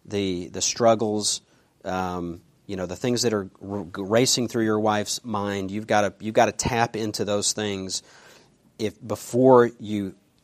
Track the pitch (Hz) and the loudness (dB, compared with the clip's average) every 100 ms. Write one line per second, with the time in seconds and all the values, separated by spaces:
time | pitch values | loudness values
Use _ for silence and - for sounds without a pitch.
0 | - 101 98 90 90 95 - - 117 113 | -8 -4 -2 -4 -8 -6 -6 2 4 4
1 | 110 107 101 - - _ _ _ - 92 | 2 -2 -2 -4 -8 _ _ _ -8 -6
2 | 92 90 87 85 - _ - 98 90 90 | -4 -6 -8 -10 -16 _ -12 -8 -8 -4
3 | 127 120 117 107 95 - 98 101 87 98 | -2 0 0 -2 -4 -12 -10 -8 -8 -8
4 | 98 113 131 - 113 120 110 107 107 104 | 0 2 4 2 -2 0 0 2 2 0
5 | 101 - 120 110 101 101 95 101 110 107 | -2 -6 -6 -4 -2 -4 -4 -6 0 2
6 | 101 - 104 117 110 - - 120 117 107 | 2 -2 -2 2 2 2 -2 0 0 -2
7 | 110 104 101 104 101 - 107 98 95 - | -4 -4 -2 -2 -2 -2 -4 -6 -6 -10
8 | - - - - _ _ _ - 107 - | -12 -20 -20 -20 _ _ _ -8 -6 -6
9 | 110 104 - 120 127 127 120 - 104 107 | -8 -8 -4 4 8 10 8 2 -6 -4
10 | 98 - _ _ | -6 -10 _ _